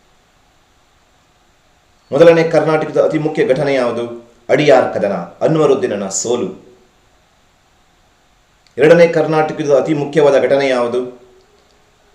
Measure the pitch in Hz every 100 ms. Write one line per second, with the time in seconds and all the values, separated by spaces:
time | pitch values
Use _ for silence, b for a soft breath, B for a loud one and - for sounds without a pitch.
0 | _ _ _ _ _ _ _ _ _ _
1 | _ _ _ _ _ _ _ _ _ _
2 | - 135 170 165 165 156 147 156 - 143
3 | - 156 156 160 131 131 143 135 120 113
4 | 120 120 - _ - 135 147 131 95 107
5 | 101 92 87 - 123 156 147 123 120 101
6 | 98 - 113 120 92 - - _ _ _
7 | _ _ _ _ _ _ _ _ _ _
8 | _ _ _ _ _ _ _ - 151 170
9 | 170 160 151 156 151 - 143 131 123 151
10 | 143 160 147 135 123 139 139 127 120 127
11 | 127 - - _ _ _ _ _ _ _
12 | _